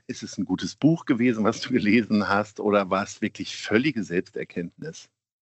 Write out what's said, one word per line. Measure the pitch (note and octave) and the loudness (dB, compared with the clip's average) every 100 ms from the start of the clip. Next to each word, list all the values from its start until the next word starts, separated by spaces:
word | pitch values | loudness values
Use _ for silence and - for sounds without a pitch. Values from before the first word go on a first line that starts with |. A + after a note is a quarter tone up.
| - | -14
ist | B2 | -12
es | A2 - | -10 -6
ein | F#2 | -2
gutes | F2+ F2+ - | -2 -4 2
Buch | D3 E3 - | 2 2 0
gewesen, | A#2 B2+ A2 | 2 2 2
was | G#2 A2+ | 0 -2
du | - | 0
gelesen | B2 G#2 A#2 G#2 G#2+ F#2+ | 0 4 4 4 2 2
hast? | G2+ G#2+ - | 0 0 -4
Oder | G2+ G2+ F#2+ | 0 2 2
war | F#2+ | 0
es | G2 - | -2 -4
wirklich | G#2 - G2+ - | -6 -6 -10 -10
völlige | - G#2+ D3 A#2 | 0 2 2 -2
Selbsterkenntnis? | E2+ F2 - - - - F2 - - - - _ _ _ | -2 -2 -4 -6 -8 -8 -8 -10 -14 -14 -18 _ _ _